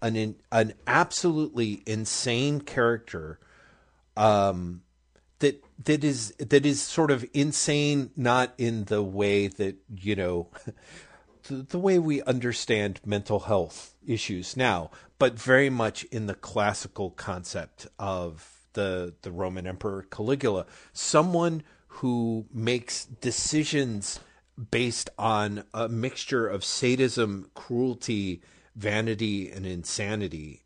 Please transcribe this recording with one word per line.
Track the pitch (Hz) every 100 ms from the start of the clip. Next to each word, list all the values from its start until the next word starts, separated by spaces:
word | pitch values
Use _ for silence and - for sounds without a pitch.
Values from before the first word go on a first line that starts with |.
an, | 113 110 110 - _
an | 113 110 - -
absolutely | 139 175 - 175 156 151 120 110 104 -
insane | 110 107 - 123 117 143 147
character, | 143 131 117 113 - 85 78 78 _ _ - _ _ _ _ 107
um, | 107 104 98 90 87 90 - _ _ _ _ -
that, | 143 143 - - 143
that | 151
is, | 147 127 107 -
that | 110 143 143
is | 135
sort | - - 151
of | 131 120
insane, | 139 147 - - 147 147 143 123 -
not | 123 123 123 -
in | 117 113 101
the | 107
way | 98 98 101 101 101
that, | 101 98 95 -
you | 98 98 98
know, | 90 87 85 - - - - -
<laughs> | - - _ _ -
the, | 135
the | 135 175
way | 190 180
we | 156 143
understand | - 127 123 113 - 107 104 92
mental | 101 104 - 104
health | - 101 80 - - _ -
issues | 113 - 90 87 127
now, | 127 90 80 - - -
but | 127
very | 113 127 127 139
much | 123 110 - -
in | 113 104
the | 92
classical | - 110 104 98 - - 95
concept | - - 90 85 98 78 - - -
of | 98 92 87 78 - _ _
the, | 107 98 92 90 80
the | 95
Roman | 90 92 92 90
Emperor | 92 104 98 -
Caligula, | - 107 139 127 92 - - -
someone | - - 156 180 170 170 160 - _ _
who | - 127 120 117 110 107
makes | 120 113 123 120 - -
decisions | 123 127 - - 156 147 147 127 104 - - - _ _ - 110
based | 113 123 - - -
on | 110 107 104 104 -
a | 110 113
mixture | 113 131 - - 127 107
of | 98
sadism, | - - 123 127 131 123 110 98 - -
cruelty, | - 120 131 117 - 104 98 87 - _ _ 107
vanity, | 104 107 113 107 110 101 92
and | 95 95
insanity | 87 85 - 101 107 95 80 76 69